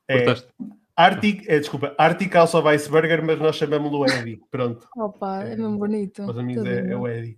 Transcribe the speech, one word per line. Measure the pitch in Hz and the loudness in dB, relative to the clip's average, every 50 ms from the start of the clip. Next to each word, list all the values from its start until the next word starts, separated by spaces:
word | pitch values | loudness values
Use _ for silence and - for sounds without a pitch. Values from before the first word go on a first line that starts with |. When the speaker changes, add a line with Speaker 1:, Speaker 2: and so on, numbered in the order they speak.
| _ - | _ -2
Speaker 1:
É | 135 127 123 | 0 2 2
Speaker 2:
Cortaste. | 127 120 - - _ _ _ - - - _ _ _ _ - | 2 2 0 -4 _ _ _ -14 -14 -14 _ _ _ _ 6
Speaker 1:
Arctic, | 170 190 196 190 214 208 196 - - - | 6 6 6 4 2 0 0 -2 -2 0
é, | 156 147 | 0 0
desculpa, | 147 - - 131 135 139 - - | 0 -2 -6 -6 -6 -6 0 2
Arctic | 151 165 170 170 196 180 - | 4 4 4 2 -2 2 4
House | 175 165 165 - | 4 4 6 4
of | 165 147 151 | 2 4 4
Iceberger, | 151 147 147 143 143 160 160 160 165 156 | 4 2 2 2 2 2 2 4 2 0
mas | 160 160 160 143 | 2 0 -2 0
nós | 151 156 - - | 0 0 0 0
chamamos-lo | 160 143 151 147 147 147 147 143 139 131 | -2 -2 -2 -2 -2 -2 -2 0 0 0
Eddie. | 131 123 117 117 110 - - _ | 0 0 -4 -8 -12 -14 -14 _
Pronto. | - 123 123 120 117 120 - _ - | -6 -4 -4 -4 -4 -8 -12 _ -10
Speaker 3:
Opa, | 240 220 202 202 - 202 190 190 190 202 | -8 -8 -8 -8 -8 -8 -8 -6 -8 -8
é | 233 | -8
Speaker 1:
É, | 226 214 | -8 -6
Speaker 3:
mesmo | 226 214 208 208 | -6 -4 -4 -4
bonito. | 208 208 214 214 202 185 - - 202 | -4 -4 -4 -4 -4 -6 -8 -10 -10
Speaker 1:
aos | 196 117 120 | -8 -8 -6
amigos | 123 123 123 117 107 | -6 -6 -4 -4 -4
é, | - 98 - | -4 -4 -4
Speaker 3:
Tadinho. | 95 92 - | -4 -4 -6
Speaker 1:
é | - | -6
o | 123 120 | -6 -6
Eddie, | 117 117 117 113 110 | -6 -8 -10 -12 -14